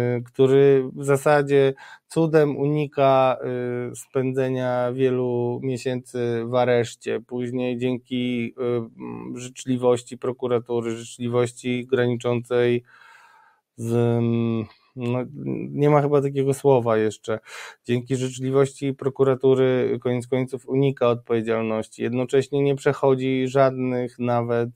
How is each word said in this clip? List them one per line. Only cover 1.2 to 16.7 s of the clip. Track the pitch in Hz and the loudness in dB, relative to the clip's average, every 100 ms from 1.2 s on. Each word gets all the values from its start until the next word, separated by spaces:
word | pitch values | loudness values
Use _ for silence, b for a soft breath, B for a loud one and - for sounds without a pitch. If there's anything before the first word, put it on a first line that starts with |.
| 156 147 143 139 135 135 B B _ | 4 2 4 4 2 0 B B _
cudem | - 165 156 147 123 | -2 2 4 2 0
unika, | 143 151 147 147 135 135 131 123 131 123 123 123 123 | -2 0 -2 2 4 6 4 0 -4 -4 -4 -6 -8
y, | 120 | -10
spędzenia | - 135 131 131 131 127 127 123 123 | -6 -2 -2 0 -2 -2 -2 0 -2
wielu | 127 131 127 127 120 120 123 | 0 0 0 -2 -2 -2 -4
miesięcy | 131 123 131 127 123 123 120 117 117 | -6 -6 -4 -6 -6 -4 -2 -2 -2
w | |
areszcie, | 123 123 120 117 - - 113 | 0 2 2 0 -6 -6 -6
później | 117 123 123 127 123 120 | -6 -8 -6 -4 -4 -2
dzięki, | 127 123 - 127 123 123 117 - | -2 -4 -4 -4 -2 -4 -6 -6
y, | |
mm, | 123 120 113 123 123 117 120 123 | -4 -4 -6 -12 -12 -12 -12 -12
życzliwości | 123 131 131 127 123 123 - 120 | -14 -10 -4 0 2 2 -2 -8
prokuratury, | 135 127 127 120 120 120 117 113 | -6 -4 -2 -2 -2 -4 -4 -6
życzliwości | 117 - 120 120 123 120 127 123 123 | -10 -8 -2 0 0 -2 -6 -6 -2
graniczącej | 120 123 117 123 120 117 123 120 120 b b b b b b b b _ - | 0 0 0 -2 -2 -2 0 2 0 b b b b b b b b _ -10
z, | 117 | -2
mm, | 117 120 117 117 117 117 113 107 b b 127 | 2 2 2 0 0 0 -2 -6 b b -8
no, | 120 123 123 147 135 123 127 | -4 -4 -6 -8 -8 -6 -6
nie | 143 147 | 0 4
ma | 147 | 4
chyba | 143 147 | 4 2
takiego | 139 139 135 | 0 -2 -2
słowa | 135 143 | 0 4